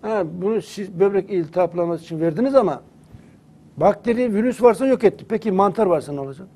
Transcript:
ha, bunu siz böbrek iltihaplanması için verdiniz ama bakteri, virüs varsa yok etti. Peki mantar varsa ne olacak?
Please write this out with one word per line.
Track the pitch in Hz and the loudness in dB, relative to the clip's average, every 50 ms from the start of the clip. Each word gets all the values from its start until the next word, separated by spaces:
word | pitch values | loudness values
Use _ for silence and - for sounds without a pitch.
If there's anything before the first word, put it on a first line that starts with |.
ha, | - 214 220 214 185 156 165 180 | -4 -2 -2 -2 -2 -4 -6 -4
bunu | 180 202 226 214 | -4 -2 -2 -2
siz | - - - - 202 180 - 165 | -4 -6 -12 -12 -12 -10 -2 0
böbrek | 190 196 196 196 190 202 | 0 2 2 0 -2 -2
iltihaplanması | 208 185 170 151 - 175 180 170 170 175 175 170 170 160 165 | -4 -4 -4 -2 -2 -2 -2 0 0 -2 -2 -2 -2 -6 -8
için | - 165 156 | -10 -6 -2
verdiniz | 160 170 156 160 233 277 269 | -2 -2 0 0 -2 4 4
ama | 269 233 180 143 120 - - _ - - - - - - - - - _ - - - - - - - | 4 4 4 -2 -4 -10 -20 _ -20 -20 -20 -20 -20 -20 -20 -20 -20 _ -20 -20 -20 -20 -20 -8 0
bakteri, | 151 190 208 208 - 233 233 226 254 247 208 | 2 2 2 2 -2 -2 0 0 0 0 0
virüs | 202 220 254 240 - | 0 0 0 -2 4
varsa | 220 247 226 233 262 | 4 4 4 4 2
yok | 269 262 - - | 0 0 4 2
etti. | 196 - - - - | 2 0 0 -10 -6
Peki | 214 214 - 226 | -6 -4 -2 -2
mantar | 190 185 202 202 190 226 220 | 2 2 2 2 2 2 2
varsa | 190 175 151 - 151 147 | 2 2 0 -2 -6 -8
ne | 143 | -8
olacak? | 139 135 135 143 190 190 - | -8 -10 -12 -16 -20 -20 -20